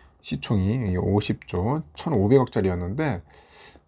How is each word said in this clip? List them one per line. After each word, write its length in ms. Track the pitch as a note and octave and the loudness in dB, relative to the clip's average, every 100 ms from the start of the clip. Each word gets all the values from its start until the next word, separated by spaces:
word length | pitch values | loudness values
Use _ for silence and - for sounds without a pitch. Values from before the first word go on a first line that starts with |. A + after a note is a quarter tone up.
| - _ | -20 _
시총이 760 | - - - G#2+ F#2+ B2 G#2+ F2+ | -10 -10 -2 0 0 -2 -2 -2
오십 500 | G2 G2+ - - - | 2 2 0 -6 -4
조 360 | F2+ G2+ D3+ - | -4 -2 -2 -6
천오백억짜리였는데, 1300 | - - B2 G2+ C3+ B2 A#2 F#2+ F2 F2+ A#2+ D#3 G2+ - - - - - - | -10 -2 2 6 6 4 0 0 -2 -4 -2 -2 -4 -10 -20 -20 -20 -20 -20